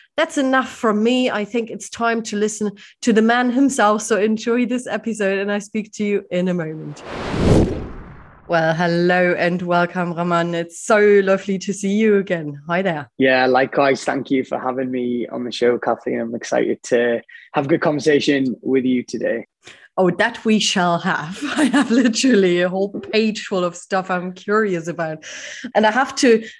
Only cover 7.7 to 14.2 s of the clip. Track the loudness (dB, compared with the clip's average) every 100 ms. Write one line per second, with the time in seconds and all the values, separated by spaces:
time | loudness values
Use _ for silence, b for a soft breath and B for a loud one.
7.7 | -2 -10 -14 -18 -20 -20 -16 -2 0 2
8.7 | 2 2 2 2 4 2 2 0 -2 0
9.7 | 0 0 -2 -4 -4 0 0 0 -4 -6
10.7 | -6 0 4 6 6 4 2 0 -6 -6
11.7 | -4 -2 2 4 2 0 -4 -6 -10 -4
12.7 | -2 0 -4 -6 0 2 4 4 2 2
13.7 | 2 2 2 -2 -4